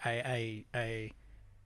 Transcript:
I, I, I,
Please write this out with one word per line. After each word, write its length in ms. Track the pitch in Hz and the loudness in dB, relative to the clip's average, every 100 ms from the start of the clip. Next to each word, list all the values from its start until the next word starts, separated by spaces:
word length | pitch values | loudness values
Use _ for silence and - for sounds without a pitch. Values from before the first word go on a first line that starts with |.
I, 60 | 123 | 2
I, 540 | 117 131 123 113 110 - 123 | 2 4 2 2 -2 -2 0
I, 320 | 113 110 107 - - - - - | 2 0 -4 -8 -16 -18 -18 -18